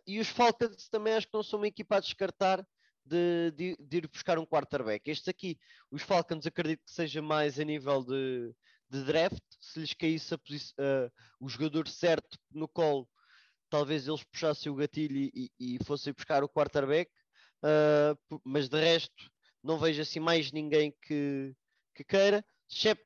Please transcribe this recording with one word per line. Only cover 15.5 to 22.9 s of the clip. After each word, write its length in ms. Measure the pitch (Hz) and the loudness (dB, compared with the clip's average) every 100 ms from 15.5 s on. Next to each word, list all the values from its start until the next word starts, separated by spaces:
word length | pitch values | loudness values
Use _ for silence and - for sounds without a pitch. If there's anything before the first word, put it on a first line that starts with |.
| _ | _
e, 160 | 123 123 | -8 -6
e 80 | - | -4
fossem 260 | 147 - | -4 -4
buscar 300 | 135 - 143 | -10 0 0
o 60 | 143 | 2
quarterback. 640 | - 143 147 135 156 175 _ _ _ _ _ | 0 0 0 2 0 0 _ _ _ _ _
Eh, 520 | 151 151 151 147 147 147 _ | 2 6 6 6 4 0 _
p-, 100 | 156 | -12
mas 240 | 131 143 131 | -4 -2 0
de 120 | 147 | 2
resto, 500 | 160 165 - - - _ _ _ | 4 4 0 -14 -20 _ _ _
não 140 | 139 160 | -4 0
vejo 240 | 160 151 | 2 0
assim 180 | 156 165 | -4 -2
mais 320 | 160 165 139 | 2 2 2
ninguém 440 | 151 151 151 151 - | -4 2 2 2 -2
que, 520 | - 147 143 139 135 131 _ _ _ | -6 -2 -2 -4 -6 -12 _ _ _
que 100 | - | -20
queira. 400 | - 196 202 208 - _ _ | 0 4 6 4 -2 _ _
Excepto 340 | - 220 | 0 2